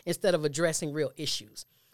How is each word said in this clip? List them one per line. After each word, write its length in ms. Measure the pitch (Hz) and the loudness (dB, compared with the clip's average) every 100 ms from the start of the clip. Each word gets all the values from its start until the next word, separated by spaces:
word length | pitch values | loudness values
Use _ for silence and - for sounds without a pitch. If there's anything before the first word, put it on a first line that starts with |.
| - | -4
instead 280 | 165 202 | 0 2
of 100 | 175 | 2
addressing 480 | 151 139 170 156 156 | 2 2 2 2 -2
real 200 | 147 139 - | -2 -4 -2
issues. 500 | 151 - 104 - - _ _ | -4 -4 -6 -18 -20 _ _